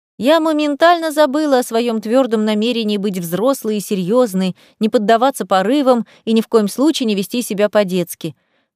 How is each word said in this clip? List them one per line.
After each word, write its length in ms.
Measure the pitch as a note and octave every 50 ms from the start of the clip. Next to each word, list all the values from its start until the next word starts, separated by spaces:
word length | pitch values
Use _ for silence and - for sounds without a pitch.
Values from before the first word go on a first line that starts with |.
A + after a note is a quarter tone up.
| _ _ _
Я 240 | - G3 C4 D#4+ E4
моментально 720 | D#4 D#4+ D#4 D4+ D4+ D4 D4 C4+ E4 E4+ F4 E4+ D#4+ D#4+ C#4+
забыла 460 | D4+ D4+ D4 B3+ D4+ D#4 D4 C4+ B3
о 40 | B3+
своём 380 | - A3+ A3+ A#3+ A#3+ A3+ A3
твёрдом 420 | G#3 G#3+ A#3 C4 C4+ A3+ A3+ A3 G#3+
намерении 540 | G#3+ G#3+ G#3 G#3+ A#3+ B3 A#3 A3+ G#3 G#3
быть 200 | G3+ F#3+ G#3+ F3+
взрослой 600 | F#3+ E3+ E3 F3 F3+ G#3+ C4 C4+ - - A3 G#3+
и 20 | G#3
серьёзной, 760 | F#3 - G#3+ F#3+ F3+ E3+ A3 B3+ B3+ A3 F#3 F#3 F#3+ F#3 F3 - _ _ _ _
не 80 | G#3+ A3
поддаваться 560 | - B3+ G#3 G3 A3+ A3+ B3 C#4 C4+ - G3+
порывам 600 | F3+ G3+ F#3+ F#3+ G#3 C4+ D4+ C4+ B3+ B3 A#3 G#3+ - _ _ _
и 80 | A3+ A3+
ни 80 | A3+
в 80 | G#3+ -
коем 180 | - A3+ G#3
случае 380 | G3 - - C4 D#4+ D#4 - C4
не 80 | A3 G#3
вести 260 | F#3+ G3 - - B3
себя 280 | A3+ - G#3+ F#3 G#3 G#3
по-детски. 680 | - G#3+ G#3 F3+ F#3 F3+ E3+ - - - - D#3+ - _ _ _ _ _ _ _ _